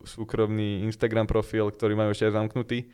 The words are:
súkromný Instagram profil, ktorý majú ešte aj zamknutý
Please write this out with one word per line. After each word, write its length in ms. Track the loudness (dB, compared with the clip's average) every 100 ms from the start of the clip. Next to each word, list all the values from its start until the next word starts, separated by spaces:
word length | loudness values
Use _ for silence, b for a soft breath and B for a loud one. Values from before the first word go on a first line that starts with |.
| -14
súkromný 800 | -12 -4 0 0 0 0 -2 -4
Instagram 400 | 0 0 2 2
profil, 400 | 0 0 0 0
ktorý 320 | 0 0 2
majú 160 | 0 2
ešte 160 | 2
aj 40 | 2
zamknutý 480 | 0 -2 -2 -4 -6